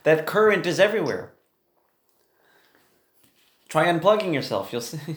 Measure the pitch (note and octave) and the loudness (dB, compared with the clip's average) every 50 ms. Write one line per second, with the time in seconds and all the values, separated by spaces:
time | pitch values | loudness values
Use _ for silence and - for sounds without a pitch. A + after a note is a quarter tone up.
0 | - D3+ D#3+ D#3 D#3 - E3+ G3+ A3 G#3+ G3+ F3+ D3+ F3 D#3 C#3 F#3+ G#3+ G#3+ G#3+ | 2 2 2 2 0 0 0 2 4 4 4 2 0 -2 2 2 2 2 2 0
1 | E3+ B2+ G2+ F#2 - - _ _ _ _ _ _ _ _ _ _ _ _ _ _ | -2 -4 -4 -6 -8 -12 _ _ _ _ _ _ _ _ _ _ _ _ _ _
2 | _ _ _ _ _ _ _ _ _ _ _ _ _ _ _ _ _ _ _ _ | _ _ _ _ _ _ _ _ _ _ _ _ _ _ _ _ _ _ _ _
3 | _ _ _ _ _ _ _ _ _ _ _ _ _ - - D#3 E3 F3 E3+ E3 | _ _ _ _ _ _ _ _ _ _ _ _ _ -4 -2 0 2 2 0 2
4 | D#3 G3 G#3+ G#3 G3+ F3+ D#3 C3 - - A2+ G2 F#3+ - - A#2+ A#2 - - D3+ | 2 2 2 2 0 -2 -4 -4 -4 -4 -4 -6 -4 -6 -6 -8 -8 -8 -10 -12
5 | - - D3+ | -12 -12 -12